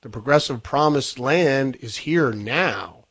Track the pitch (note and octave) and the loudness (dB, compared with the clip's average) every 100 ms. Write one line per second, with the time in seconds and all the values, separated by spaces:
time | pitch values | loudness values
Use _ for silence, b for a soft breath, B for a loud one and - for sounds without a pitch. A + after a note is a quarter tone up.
0 | B2+ A2+ A2+ D3 D3 B2+ - C#3+ D3+ D3 | -12 -10 2 2 2 -6 -2 2 4 2
1 | - - B2+ E3 E3 C3+ C3+ B2 A#2 - | -2 -6 0 2 4 2 0 -4 -10 -10
2 | - E3 C#3+ G#2+ G#2 C#3 F3+ F#2+ F#2 - | -2 2 2 0 -4 -2 -2 -2 -10 -16
3 | _ | _